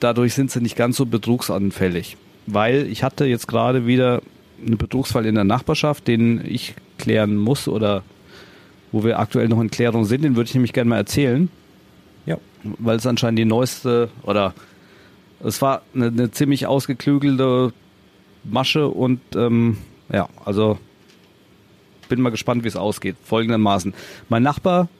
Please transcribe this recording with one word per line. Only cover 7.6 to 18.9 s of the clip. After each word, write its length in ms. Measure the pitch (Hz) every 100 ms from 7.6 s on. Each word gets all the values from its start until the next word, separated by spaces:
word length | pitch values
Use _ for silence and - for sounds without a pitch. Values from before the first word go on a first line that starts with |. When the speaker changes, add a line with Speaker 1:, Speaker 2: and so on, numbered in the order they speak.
| -
Speaker 1:
oder 340 | 110 104 101 - - - - - - - - -
wo 140 | 110 110
wir 140 | -
aktuell 280 | 113 123 117
noch 140 | 113
in 100 | 110
Klärung 320 | - 120 113
sind, 200 | 104 139 151
den 100 | 117
würde 140 | 117
ich 40 |
nämlich 200 | 127 120
gerne 160 | 131 117
mal 80 | 110
erzählen. 520 | 104 147 135 127 180 - - - - - - - -
Speaker 2:
Ja. 120 | 165 - - 107 -
Speaker 1:
Weil 200 | 117 117
es 100 | 123
anscheinend 320 | 117 117 113
die 60 | 110
neueste 640 | 113 127 - 127 120 113 -
oder 300 | - 101 95 - - - - - - - _ -
es 200 | 113 -
war 200 | 135 131 - 131
eine, 120 | 117
eine 240 | 117 120
ziemlich 360 | - 143 139 -
ausgeklügelte 1040 | 135 135 127 143 143 143 131 131 127 127 - _ _ _ _ _ -
Masche 440 | 104 117 127 156
und, 340 | 143